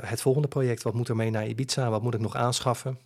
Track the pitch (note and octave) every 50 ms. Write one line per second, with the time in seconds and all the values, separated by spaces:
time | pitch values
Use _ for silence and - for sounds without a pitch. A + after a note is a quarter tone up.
0 | - F#2+ A#2 - - C3+ C3 D3+ D3 C#3+ - C#3 C3 B2 A2+ - - A#2 G#2+ A#2+
1 | A#2 - A2+ A2 A2+ A2+ A2 G#2+ G#2+ A2 A2 A#2+ C3+ - - C#3 B2+ A#2 A2 G#2+
2 | A#2 B2 A#2+ G#2 A2 G2 - B2 A#2+ B2 A#2+ - - B2+ A#2+ - - C3 B2+ -
3 | -